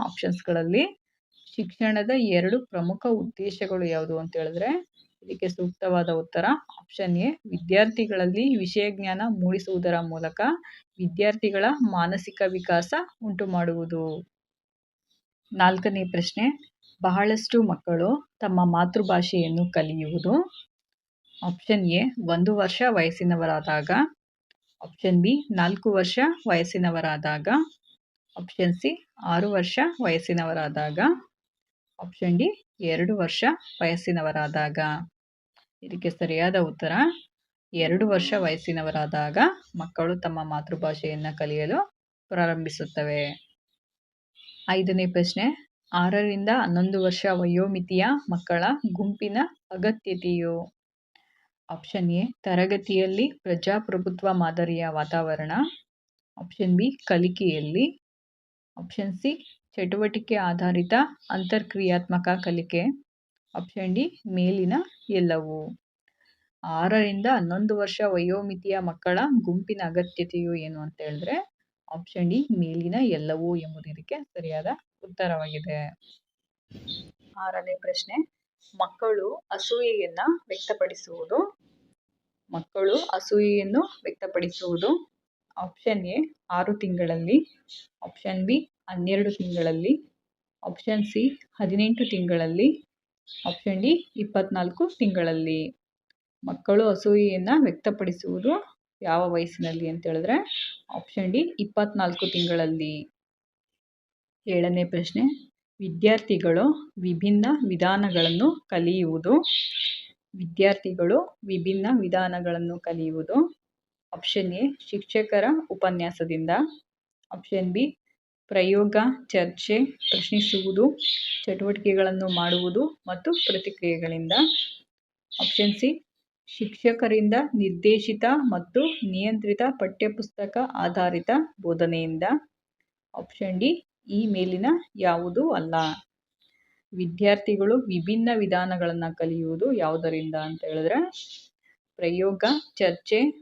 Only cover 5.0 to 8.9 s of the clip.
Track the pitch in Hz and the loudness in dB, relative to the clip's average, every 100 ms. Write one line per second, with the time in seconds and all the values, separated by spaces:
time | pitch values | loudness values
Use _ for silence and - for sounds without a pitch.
5 | _ _ 185 - 185 180 180 - 185 180 | _ _ -14 -6 -4 -2 -6 -4 0 0
6 | 175 165 165 170 196 277 - - - - | 2 -2 -2 -2 0 0 -4 -20 -16 -6
7 | 185 175 247 320 214 175 170 190 220 226 | 0 2 0 -4 -8 -8 2 4 4 2
8 | 214 190 180 196 269 226 180 214 208 | -2 0 0 2 2 2 0 -2 -2